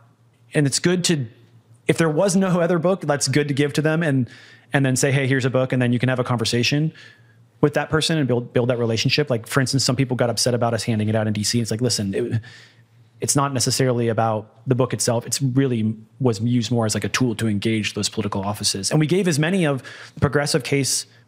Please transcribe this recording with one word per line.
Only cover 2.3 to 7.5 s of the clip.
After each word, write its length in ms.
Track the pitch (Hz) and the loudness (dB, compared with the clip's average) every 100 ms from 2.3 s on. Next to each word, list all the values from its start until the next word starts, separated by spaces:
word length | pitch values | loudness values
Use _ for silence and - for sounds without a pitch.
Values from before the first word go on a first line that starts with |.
| 185 | 2
no 260 | 190 175 | 2 2
other 160 | 170 180 | 2 2
book, 220 | 165 190 | 2 0
that's 260 | 147 143 - | 0 -2 2
good 200 | 147 147 | 0 0
to 60 | |
give 200 | 139 143 | 0 0
to 80 | 151 | 0
them 220 | 151 160 | 0 0
and, 260 | 170 135 120 - - - _ | 0 0 -2 -6 -20 -20 _
and 120 | 143 135 | 0 2
then 100 | 127 | 2
say, 160 | 143 | 2
"Hey, 140 | 139 131 | 2 2
here's 180 | 135 127 | 2 2
a 40 | |
book." 240 | 131 127 | 0 0
And 80 | 127 | 0
then 100 | 123 | 2
you 80 | 123 | 2
can 100 | 127 | 0
have 100 | 127 | 0
a 40 | |
conversation 720 | 120 120 110 120 117 143 156 - - - _ _ _ | 0 -2 0 0 2 2 0 -4 -18 -20 _ _ _